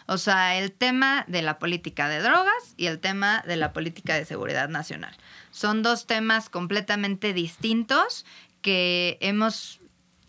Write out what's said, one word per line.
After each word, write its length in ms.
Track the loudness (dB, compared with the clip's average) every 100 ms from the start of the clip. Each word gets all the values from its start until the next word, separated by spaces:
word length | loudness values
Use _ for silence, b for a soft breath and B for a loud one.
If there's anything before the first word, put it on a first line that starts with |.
| B
O 120 | -2
sea, 380 | 2 4 4 2
el 140 | -2
tema 520 | -2 0 2 2 2 0
de 120 | -2
la 160 | -2 -2
política 480 | -2 -4 -4 -2 -2
de 120 | 0
drogas 540 | 4 4 4 0 -2 -4
y 100 | -4
el 120 | -2
tema 460 | -2 0 2 0 0
de 100 | -2
la 160 | -2
política 420 | -2 -6 -6 -2
de 100 | 0
seguridad 440 | -2 -6 -4 -2 -2
nacional. 460 | -4 -8 -10 -12 -16 B B B
Son 300 | -4 0 2
dos 240 | 2 2 0
temas 420 | 0 2 0 0
completamente 840 | -6 -2 -2 0 0 0 -2 -2
distintos 920 | -2 -2 -2 0 0 2 2 2 -2 -14 B B _
que 580 | 0 2 2 2 0 -2
hemos, 580 | 0 2 0 -2 -8 -14 -20 _ _ _